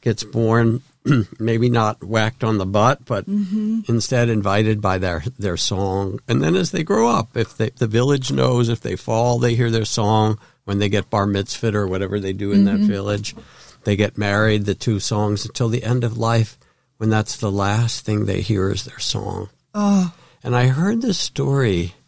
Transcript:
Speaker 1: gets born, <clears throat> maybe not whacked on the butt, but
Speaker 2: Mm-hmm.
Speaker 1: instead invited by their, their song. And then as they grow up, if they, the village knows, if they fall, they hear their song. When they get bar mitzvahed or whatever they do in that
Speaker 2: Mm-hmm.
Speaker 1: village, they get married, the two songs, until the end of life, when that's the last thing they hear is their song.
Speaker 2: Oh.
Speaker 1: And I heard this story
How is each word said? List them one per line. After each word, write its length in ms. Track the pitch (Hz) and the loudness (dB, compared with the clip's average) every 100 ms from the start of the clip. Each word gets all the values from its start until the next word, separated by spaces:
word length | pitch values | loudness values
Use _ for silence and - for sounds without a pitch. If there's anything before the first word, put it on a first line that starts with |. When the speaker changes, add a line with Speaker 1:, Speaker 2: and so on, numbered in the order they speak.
Speaker 1:
gets 220 | - 107 | -2 -2
born, 580 | - 117 113 113 117 110 - _ - | -4 0 2 4 4 0 -6 _ 0
<clears throat> 340 | 139 104 - | 2 0 -4
maybe 300 | 110 113 120 | -2 2 2
not 340 | 117 110 - | 2 0 -2
whacked 400 | 87 110 110 - | -4 0 0 -2
on 140 | 117 107 | -2 0
the 80 | 95 | 0
butt, 400 | 101 113 139 - | 4 4 2 -2
but 220 | 107 98 | -6 -2
Speaker 2:
Mm-hmm. 520 | 208 196 208 214 226 214 | -2 -2 -2 -2 -2 0
Speaker 1:
instead 420 | 117 - 127 120 | -2 0 0 2
invited 520 | 110 101 101 110 107 | 2 0 2 2 0
by 160 | 101 92 | 0 0
their, 260 | 92 82 76 - | 0 -2 -6 -6
their 200 | 101 85 | -4 -2
song. 640 | - 95 98 95 98 95 - | -2 -2 0 -2 -2 -6 -2
And 140 | 120 | 0
then 140 | 151 180 | 2 0
as 160 | 175 | 0
they 120 | 180 | -4
grow 240 | 160 208 226 | -2 0 2
up, 280 | - - - | 0 -2 -4
if 180 | 110 - | -4 -2
they, 140 | 107 | -6
the 180 | - 117 | -2 -2
village 440 | 113 127 143 127 | 2 2 0 0
knows, 360 | 135 127 123 117 | 0 0 2 0
if 140 | 117 | -2
they 140 | - - | -4 -8
fall, 420 | - 113 120 120 | -4 0 2 2
they 160 | 123 117 | 2 2
hear 140 | 117 | 2
their 160 | 113 104 | 0 -2
song. 540 | - 104 110 107 107 - _ - | 0 2 4 4 0 -6 _ -6
When 140 | 101 | 0
they 100 | 104 | 0
get 200 | 104 95 | 0 0
bar 180 | 107 101 | -2 0
mitzvahed 460 | 101 98 - 117 104 | 0 -4 -4 -2 0
or 120 | 98 | -2
whatever 320 | 92 95 104 | -2 -2 -2
they 140 | 95 | -4
do 180 | 95 101 | -4 2
in 140 | 202 139 | 4 4
that 100 | 202 | 4
Speaker 2:
Mm-hmm. 100 | 208 | 2
Speaker 1:
village, 480 | 196 104 104 107 - - - - - | 0 -2 -2 -4 -12 -20 -20 -20 -8
they 120 | - 101 | -2 2
get 220 | 104 - | 2 0
married, 480 | 107 101 110 107 101 | 0 2 4 2 0
the 100 | 95 | -2
two 240 | - 104 | 0 -2
songs, 440 | - 107 104 104 110 | 0 -2 0 -2 -4
until 240 | - 117 | -2 -2
the 140 | 117 | 0
end 200 | 113 123 | 0 0
of 140 | 120 113 | 0 -2
life, 380 | 113 117 110 - _ _ _ _ | 0 2 0 -2 _ _ _ _
when 120 | 110 | 0
that's 280 | 110 104 - | 0 0 -4
the 140 | 107 | -4
last 540 | 98 101 107 117 - - | -2 0 0 0 -2 -4
thing 200 | 107 101 | -2 -2
they 160 | 95 | -2
hear 280 | 98 104 95 | -2 0 0
is 140 | 98 | -4
their 160 | - - | -8 -10
song. 500 | - - 98 92 98 _ _ | -6 -6 -6 -8 -10 _ _
Speaker 2:
Oh. 400 | 208 202 202 180 - - _ | -2 0 2 0 -6 -20 _
Speaker 1:
And 120 | 123 123 | -4 0
I 120 | 123 | 2
heard 340 | 131 180 226 | 2 0 0
this 160 | 247 185 | -2 -4
story 800 | - - 139 139 123 90 85 - | -6 -4 -2 0 2 0 -2 -8